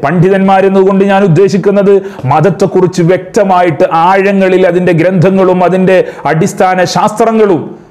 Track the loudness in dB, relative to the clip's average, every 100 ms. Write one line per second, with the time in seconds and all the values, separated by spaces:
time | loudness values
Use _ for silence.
0 | -4 0 0 2 2 2 2 2 2 0
1 | 0 0 2 2 0 0 0 0 2 0
2 | -2 -8 -2 0 0 0 -2 0 0 0
3 | 0 -2 -2 -2 0 0 0 0 -2 0
4 | 2 2 0 0 0 2 0 0 0 0
5 | 0 0 0 2 0 2 0 0 2 0
6 | -2 -6 -4 -2 -2 -2 -2 0 -2 -2
7 | -2 0 0 2 0 0 -4 -16 -20